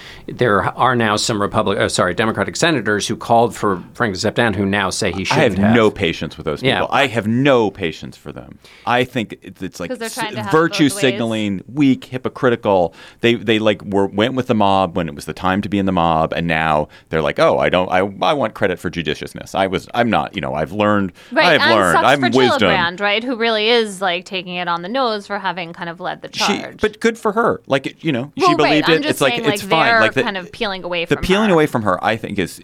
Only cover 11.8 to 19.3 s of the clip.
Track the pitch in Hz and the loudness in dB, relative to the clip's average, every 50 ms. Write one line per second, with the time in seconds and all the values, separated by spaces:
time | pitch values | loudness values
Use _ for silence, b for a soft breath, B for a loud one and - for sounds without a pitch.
11.8 | 143 135 127 131 - - 127 127 - 110 - - 139 123 117 113 - 107 98 90 | 2 2 2 2 -2 -12 -12 -8 -8 -8 -6 0 2 2 2 2 2 2 4 4
12.8 | 85 80 B B B B B B - 117 120 101 98 117 110 107 107 107 104 82 | 2 0 B B B B B B 2 2 2 2 2 0 2 2 4 2 0 0
13.8 | 82 101 95 98 98 98 98 101 110 131 131 127 120 - 117 107 101 98 95 95 | -4 -2 0 2 2 2 2 0 0 0 0 -4 0 0 2 2 4 4 4 4
14.8 | 95 87 82 95 85 78 73 - - 80 78 - - 92 92 101 101 92 104 101 | 2 2 0 -4 -4 -4 -6 -10 -10 -12 -10 -4 -2 0 0 0 -2 -2 -2 0
15.8 | 95 95 92 87 82 82 80 80 80 76 - - 85 85 80 80 80 80 78 76 | 0 0 2 2 2 2 2 2 0 0 -2 -4 -2 0 0 0 2 2 2 0
16.8 | 76 B B B B B - 80 76 73 - - 160 160 80 67 71 76 82 90 | 0 B B B B B -4 -2 0 0 0 2 2 2 4 2 2 2 2 0
17.8 | 90 - 90 92 98 104 98 - - 170 156 143 120 110 - - 107 95 87 - | 0 2 0 0 0 0 -2 -2 0 0 0 0 -2 -4 -4 -2 -2 -2 -2 -2
18.8 | - 90 82 87 76 76 71 - - - | -6 -6 -6 -4 -4 -4 -4 -6 -8 -14